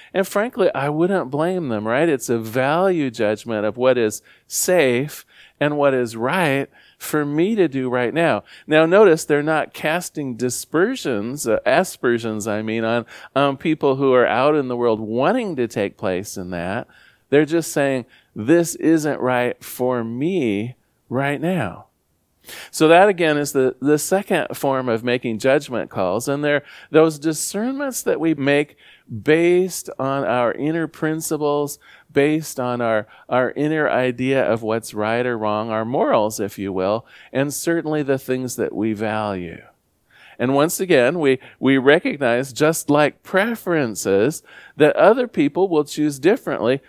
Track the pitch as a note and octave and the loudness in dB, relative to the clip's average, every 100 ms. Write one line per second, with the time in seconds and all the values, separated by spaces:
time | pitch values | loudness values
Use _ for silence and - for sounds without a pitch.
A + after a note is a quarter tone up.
0 | - F3+ F#3+ G3+ A#3 B3 F#3+ - C#3 D3+ | -8 -4 -2 -2 -4 0 0 0 -2 0
1 | F3 G3 B2+ C#3+ E3 F#3 D3+ G#2+ G#2+ B2 | 0 0 -2 -2 -2 -2 -4 -4 0 0
2 | E3+ C3+ - A#2 A2 A#2 C3 D#3+ G3 F3 | 2 0 -2 -4 -2 -2 0 2 0 0
3 | C#3 A2+ G#2 G#2+ A#2 A2 G#2 A2 B2+ B2 | -2 -2 -2 -2 -4 -4 -2 0 2 2
4 | A2 - _ _ - - - F3+ C#3 A#2+ | 0 -2 _ _ -12 -6 0 2 4 2
5 | D3 - - _ - - D3 D3 C#3+ C3 | -2 -8 -20 _ -16 -4 -2 2 2 2
6 | B2 A2+ B2 F3+ E3 C3+ C#3 _ _ - | -2 -4 -2 0 0 0 -4 _ _ -18
7 | - D#3 C#3+ D3 F#3 A3+ E3 C3+ B2+ B2 | -4 -2 -2 0 0 2 0 0 -2 0
8 | B2 C3+ E3 G#2+ - - - D#3 D#3+ F#3+ | 0 0 0 0 -4 -14 2 4 6 6
9 | G#3+ D#3+ - D3 D3 D#3 - - D#3 E3+ | 6 6 2 0 2 0 -2 -4 -4 -4
10 | F3 - C#3 A2+ B2 - - D#3 G3+ C4 | -6 -8 -8 -4 -4 -4 -4 0 0 -2
11 | D#3+ A2 A2 C#3+ A#2 G#2+ - C#3 F#3 - | -4 -4 -4 -4 0 0 4 2 2 -2
12 | B2+ A#2 A2+ G#2+ G#2+ G#2 A2 A2+ A2+ A#2 | 0 0 -2 -6 -4 -4 -2 -2 0 -2
13 | A2 - - C3 C#3 C3+ E3 D#3 C#3+ C3+ | -4 -14 -6 0 0 0 -4 0 0 2
14 | C3+ B2+ A#2 G#2+ C#3+ D3+ C3 A#2+ A#2+ A2 | 4 4 4 4 2 2 -2 -2 0 0
15 | G#2+ A#2 D3 B3+ A3 D3 A#2 - G2+ - | -2 -2 0 0 -2 -4 -4 -2 -4 -4
16 | G#2+ F2+ G#2 - F2+ F2+ F2 G#2+ - _ | -4 -4 -6 -10 -8 -8 -6 -8 -10 _
17 | _ _ - C#3 D3+ E3 D#3 - C#3 C3 | _ _ 0 2 4 0 -2 -2 -2 -2
18 | A#2 _ _ - G#2+ E3+ E3+ - D3+ D#3+ | -6 _ _ -8 2 2 2 -2 2 2
19 | D3+ C3+ B2+ B2 B2 - - - B2+ B2 | 0 -2 0 0 -2 -4 -12 -4 -2 -2
20 | A2+ A#2 D#3 F#3+ B2 G2+ A#2 B2+ _ _ | -4 -6 -4 -2 -2 -2 -6 -10 _ _
21 | - A#2+ C#3 C#3+ D#3+ F#3 G#2+ - - _ | -8 -4 -4 -2 -2 -2 -4 -8 -20 _
22 | _ _ _ _ - - - - D#3 E3+ | _ _ _ _ -20 -20 -12 2 6 8
23 | G#3 F3+ E3 D3 C#3+ C#3 C3 - C3+ D3+ | 6 4 0 0 0 0 0 0 0 0
24 | - F#3+ G#3 F3+ - - C#3+ C3 B2+ A2+ | 2 -2 0 -2 -2 -4 -2 -2 0 -2
25 | A#2+ B2 A#2+ A2 C3 C#3+ D3 A#2 C#2 G#2+ | 0 -2 -2 -2 2 2 0 -6 -6 -2
26 | F#2 G2+ B2 C#3 D3 D3 - - - D#3 | 0 0 -2 -2 0 -2 -2 -20 0 4
27 | D#3+ D3+ D3+ D#3 - F#3+ A#3+ C4+ C#4+ A#3+ | 4 2 -4 -4 -6 -4 -4 -4 -6 -6
28 | - D#3+ D#3+ D3+ C3+ C#3+ D3+ _ - - | -4 -2 0 0 2 0 0 _ -20 -20
29 | - A2 B2 D#3 E3+ F3+ F#3 E3+ - - | -14 -6 2 4 4 2 2 -4 -12 -6
30 | C3+ C#3 B2 B2 A#2+ - C#3+ E3 D#3 - | -4 -2 -2 0 0 0 -2 -2 -4 -4
31 | D#3 D#3+ D#3+ D#3 D3 D3 C#3+ - - - | -4 -4 -4 -2 0 0 -2 -8 -18 -20
32 | _ - C#3+ D#3 D3+ - B2 B2 A#2 A2 | _ 0 2 0 -4 -6 -4 -2 0 0
33 | G#2 - - B2+ B2 - D3 D#3 C#3+ A#2+ | -2 -14 -4 0 0 -2 -2 0 0 0
34 | B2+ B2 B2+ C3+ A#2 A2+ A2+ A2+ - G#2+ | 0 -2 0 0 2 0 -2 -4 -4 -4
35 | G#2+ A#2 B2 A#2 G#2+ G#2+ A2+ A2 A2+ C#3+ | -2 -2 -2 -2 -2 -2 -2 -4 -2 -2
36 | C#4 C3 G#2+ A2 G2+ - G2 F#2 F#2 A2 | 2 2 0 -2 -6 -6 -6 -2 0 -2
37 | - - - B2+ C#3+ C3 - E3+ D3+ D#3 | -4 -20 -8 -4 -4 -4 -2 -2 -2 -4
38 | C#3 C3+ - B2+ B2+ A#2+ G#2 D#2 A2 G#2 | -2 -2 -2 -4 -4 -4 -4 -2 -4 -2
39 | G#2+ G#2+ G#2 F#2+ F2 E2 - _ _ _ | -4 -4 -4 -6 -8 -14 -20 _ _ _
40 | _ _ - - A#2+ C#3 D#3 - F3+ D3+ | _ _ -18 -6 0 2 2 0 2 4
41 | A#2+ F3 D3 B2+ - - B2+ C3+ B2+ D#3 | 4 2 2 0 -2 -4 2 4 6 4
42 | C4 C#3 C3 A#2+ C3+ A2+ D3+ E3 - D3 | 4 -2 0 0 -2 0 0 0 0 2
43 | D3 - - F#3 G#3+ A3+ - E3 B2+ F#2+ | 2 -2 -4 -2 0 -4 -2 -2 -2 -4
44 | G#2 G2 A#2 D#3+ - - - - D3+ - | 0 2 2 0 -12 -20 -10 2 4 6
45 | F3 A#3+ A#3+ - C#3+ E3 G3 D#3+ D3 - | 4 4 0 0 0 0 0 0 -2 -2
46 | D3+ C#3 D3 A#3+ - C#3+ A2 C3+ | -4 0 0 0 -2 -2 0 -2